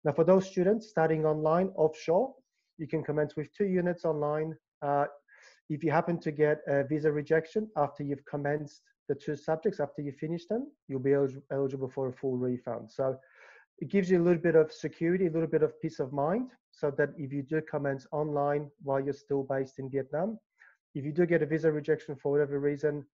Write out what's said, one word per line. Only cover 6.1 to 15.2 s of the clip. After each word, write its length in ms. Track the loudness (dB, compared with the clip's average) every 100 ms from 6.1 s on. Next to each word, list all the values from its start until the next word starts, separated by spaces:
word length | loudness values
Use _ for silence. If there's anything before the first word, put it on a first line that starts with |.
| -2
to 120 | -4
get 280 | 2 2 2 0
a 160 | 0
visa 280 | 0 0 0
rejection 560 | 0 0 0 0 -6 -4 -2
after 280 | -2 -2
you've 200 | -6 -6 -6
commenced 580 | -4 -2 -2 -6 -16 _ _ -6
the 60 | -6
two 200 | -4 -6
subjects, 440 | -4 -2 -2 -2
after 240 | -6 -6
you 80 | -8
finish 340 | -8 -6 -6 -4
them, 260 | -6 -6 _ -8
you'll 120 | -2
be 140 | 2
elig-, 280 | 4 2 -4 _
eligible 380 | -4 -2 -4 -6
for 200 | -4 -6
a 40 |
full 240 | -4 -4 -2
refund. 540 | -2 -4 -6 -8 -8
So 260 | -4 -2 -2 _ -20 -20 -20 _ _
it 100 | -2
gives 220 | 0 4
you 100 | 4
a 20 |
little 180 | 4 4
bit 140 | 6 6
of 160 | 4
security, 540 | -2 -8 -2 0 2